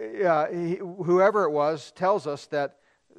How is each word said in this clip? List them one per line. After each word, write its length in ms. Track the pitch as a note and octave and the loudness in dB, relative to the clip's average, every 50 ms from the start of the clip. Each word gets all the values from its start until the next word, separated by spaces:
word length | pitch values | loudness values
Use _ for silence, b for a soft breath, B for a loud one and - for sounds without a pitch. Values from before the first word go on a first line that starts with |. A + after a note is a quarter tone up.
| - A3 A3+ G#3 G3+ | -10 -8 -4 -2 2
uh, 280 | F3 E3 D3 D#3 E3 E3+ | 2 2 2 0 -2 -4
he, 240 | F3 E3+ E3 F3+ | -4 -4 -4 -4
whoever 680 | - G3 F3 F3 G3 E3+ D#3+ F3 F#3 F#3+ G#3 G#3 G#3+ F#3+ | -6 -8 -10 -10 -6 0 2 4 6 6 6 4 4 0
it 60 | D#3 | 0
was 400 | D3+ D3 D3 D3+ D#3+ C#3+ - - - | 2 0 0 0 0 -4 -6 -14 -10
tells 340 | - F3+ F#3 G#3+ G3 C3+ | -4 0 0 0 0 -2
us 200 | D3+ C#3+ C3+ - - | -6 -8 -8 -8 -6
that, 280 | D#3 D3 C#3+ - - b b b b b b b _ | -4 -4 -4 -4 -6 b b b b b b b _